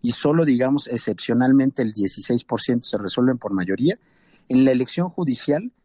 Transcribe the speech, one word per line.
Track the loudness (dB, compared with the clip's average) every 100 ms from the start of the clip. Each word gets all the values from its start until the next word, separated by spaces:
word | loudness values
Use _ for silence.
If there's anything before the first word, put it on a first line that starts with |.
y | -4
solo, | -2 2 2 4
digamos, | 2 2 0 -2
excepcionalmente | -6 -4 -6 -2 2 4 4 4 0
el | -4
dieciséis | -2 -4 -4 -4 -4
por | -2 -6
ciento | -2 -2 -2
se | -6
resuelven | -4 0 0 0
por | -4 -4
mayoría, | -4 0 0 -2 _ _ _ _ _
en | 4 4
la |
elección | 4 0 -2 -4
judicial | -2 -4 -2 -2 -2 -2 _